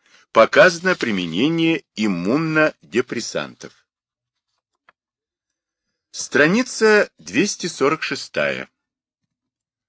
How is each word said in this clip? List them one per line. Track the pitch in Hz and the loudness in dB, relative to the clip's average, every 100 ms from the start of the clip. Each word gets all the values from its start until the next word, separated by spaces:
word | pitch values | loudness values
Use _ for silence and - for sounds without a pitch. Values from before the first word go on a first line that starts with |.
| _ _ _ | _ _ _
показано | 113 110 135 175 170 185 180 | 4 4 6 4 4 -2 -2
применение | 120 95 87 82 147 165 165 165 - - | -2 -4 -4 -2 -2 0 -2 -2 -6 -4
иммунодепрессантов. | 107 85 90 143 160 156 156 - 73 110 - 120 - 82 69 62 65 _ _ _ _ _ _ _ _ _ _ _ _ _ _ _ _ _ _ _ _ _ _ _ _ | -2 -2 -2 -2 0 0 0 -2 -8 -4 -4 -6 -8 -8 -10 -14 -20 _ _ _ _ _ _ _ _ _ _ _ _ _ _ _ _ _ _ _ _ _ _ _ _
Страница | - - 123 151 214 247 - 220 214 - _ | -14 -2 2 4 2 -2 0 4 4 2 _
двести | 78 110 202 - 82 | -6 -2 -2 -4 -8
сорок | - 135 156 | -2 -2 -2
шестая. | - 135 - - 73 65 67 _ _ _ _ _ _ _ _ _ _ _ | -6 -8 -8 -4 -4 -4 -10 _ _ _ _ _ _ _ _ _ _ _